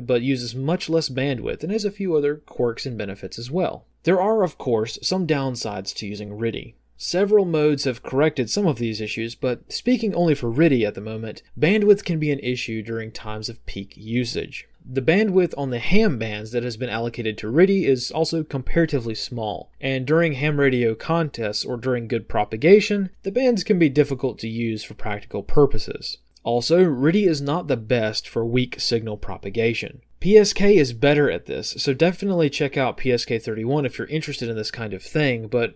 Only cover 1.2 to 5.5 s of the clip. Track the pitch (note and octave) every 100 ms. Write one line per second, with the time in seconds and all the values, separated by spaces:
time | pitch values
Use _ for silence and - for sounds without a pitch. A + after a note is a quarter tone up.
1.2 | C#3 B2 - - E3+ A3 G3 G3+ F#3+ D3+
2.2 | C#3+ D3+ - - A#2+ A2+ C3+ A2 G2+ G2
3.2 | F#2+ - A#2+ E3+ E3 - _ _ D#3+ F3+
4.2 | G3+ A3 F3+ - C3 A2+ A2 - - F#3+
5.2 | D#3+ C#3+ C3+